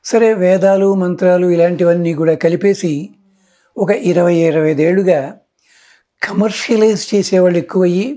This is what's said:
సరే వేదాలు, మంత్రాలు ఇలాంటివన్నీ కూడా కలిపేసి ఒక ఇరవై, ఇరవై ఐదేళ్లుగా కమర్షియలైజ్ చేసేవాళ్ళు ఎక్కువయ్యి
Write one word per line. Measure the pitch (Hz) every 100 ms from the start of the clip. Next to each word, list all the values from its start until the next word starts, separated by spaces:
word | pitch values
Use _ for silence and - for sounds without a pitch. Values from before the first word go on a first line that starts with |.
సరే | - 226 226
వేదాలు, | 214 180 190 196 196 196
మంత్రాలు | 196 180 175 180 180 180
ఇలాంటివన్నీ | 175 175 175 175 175 170
కూడా | 156 160
కలిపేసి | 156 170 170 196 196 180 147 190 _ _ _ _ _ _ -
ఒక | 190 208 208
ఇరవై, | 175 175 170
ఇరవై | 165 156 156
ఐదేళ్లుగా | 147 160 190 185 156 135 - _ _ _ _ _ _ _ _
కమర్షియలైజ్ | - 185 214 - - 226 220 202 -
చేసేవాళ్ళు | 202 180 185 180 175
ఎక్కువయ్యి | 165 185 180 180 240